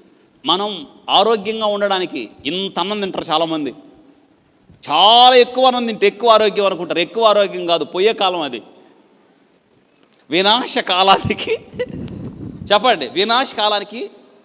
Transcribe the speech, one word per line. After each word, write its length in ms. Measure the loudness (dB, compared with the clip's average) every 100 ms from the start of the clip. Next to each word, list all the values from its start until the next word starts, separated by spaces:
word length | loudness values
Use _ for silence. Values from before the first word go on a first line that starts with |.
| _ _ _ _ -2
మనం 420 | -2 -2 -6 -12 -16 0
ఆరోగ్యంగా 560 | 2 4 0 -2 -4 -4
ఉండడానికి 640 | -2 -2 -2 -4 -6 -10 -10 -8
ఇంత 340 | -6 -6 -6
అన్నం 220 | -6 -4
తింటారు 240 | -6 -6 -2
చాలామంది. 500 | -2 0 -2 -6 -10 -18 -20 _ _ _ _ _ _ _ -20 -2
చాలా 460 | 4 6 8 8 6
ఎక్కువ 300 | 4 2 2
అన్నం 220 | 2 -4
తింటే 200 | 0 0
ఎక్కువ 220 | 2 4
ఆరోగ్యం 360 | 4 4 2 0
అనుకుంటారు. 340 | -2 -4 -4
ఎక్కువ 260 | -4 2 2
ఆరోగ్యం 400 | 4 0 -2 -2
కాదు, 200 | -2 -2
పోయే 280 | 0 0
కాలం 280 | 2 -2 -2
అది. 200 | -6 -8 -14 -20 _ _ _ _ _ _ _ _ _ _ _ _ _ _ _
వినాశ 480 | 0 2 2 0 -4
కాలానికి, 800 | -2 2 4 2 0 -6 -4 -6 -8 -10 -10 -10 -14 -14 -14 -14 -16 -14 -2
చెప్పండి, 340 | 0 2 0 -2
వినాశ 460 | -2 0 0 -2
కాలానికి 560 | -2 -2 -2 -4 -10 -14 -14 _ _